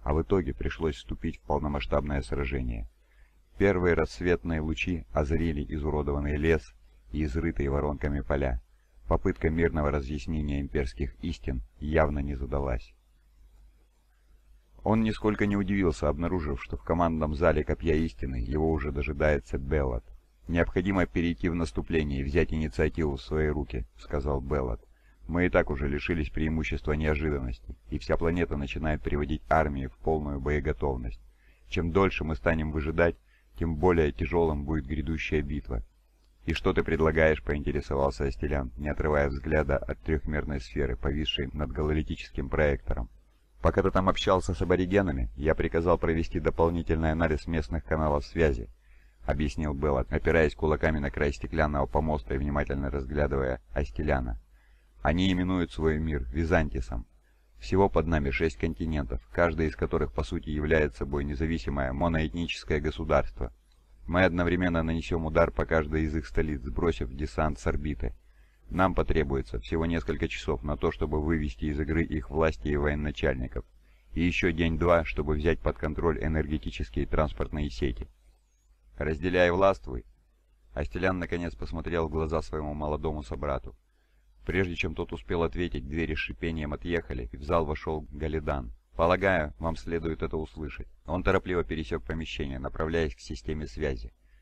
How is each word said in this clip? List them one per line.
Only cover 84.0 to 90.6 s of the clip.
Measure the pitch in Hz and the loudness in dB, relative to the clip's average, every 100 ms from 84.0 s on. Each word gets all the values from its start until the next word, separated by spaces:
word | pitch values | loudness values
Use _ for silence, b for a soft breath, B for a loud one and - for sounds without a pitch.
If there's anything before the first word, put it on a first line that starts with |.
| _ _ _ _ - | _ _ _ _ -4
Прежде | 87 92 82 | 0 0 -2
чем | 92 78 | -4 -4
тот | 85 | -6
успел | 85 - 87 | -8 -4 0
ответить, | 82 80 87 76 65 | 0 0 -2 -4 -4
двери | 80 78 76 | -2 -2 -2
с | |
шипением | - - 85 80 73 | -6 -6 -4 -4 -4
отъехали, | 73 87 85 - 65 58 | -6 -2 -2 -2 -8 -8
и | - | -8
в | |
зал | 71 85 76 | 0 0 0
вошел | 76 - 78 73 | -2 -4 -6 -6
Галидан. | 71 78 78 76 71 60 - _ - | -6 -4 -2 -2 -4 -6 -12 _ 2
«Полагаю, | 82 92 98 90 76 - | 4 4 4 2 0 -4
вам | 82 78 | -4 -4
следует | - 82 82 78 | -4 -4 -2 -4
это | 80 80 | -4 -4
услышать». | 78 - | -6 -8